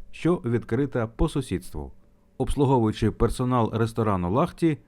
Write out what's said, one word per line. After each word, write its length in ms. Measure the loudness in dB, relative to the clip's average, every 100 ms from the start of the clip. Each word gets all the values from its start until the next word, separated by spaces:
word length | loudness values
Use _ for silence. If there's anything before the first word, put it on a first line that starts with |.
| -14
що 240 | -2 0 0 0
відкрита 640 | -2 -2 -2 -2 -2 -4
по 220 | -2 -2
сусідству. 640 | -2 -4 -6 -6 -12 -12 -16 -20 _ _ -4
Обслуговуючий 720 | -2 2 4 4 4 2 0
персонал 600 | 2 0 0 0 2 2
ресторану 580 | 0 -2 0 0 0 0
«Лахті» — 460 | 0 0 0 0 0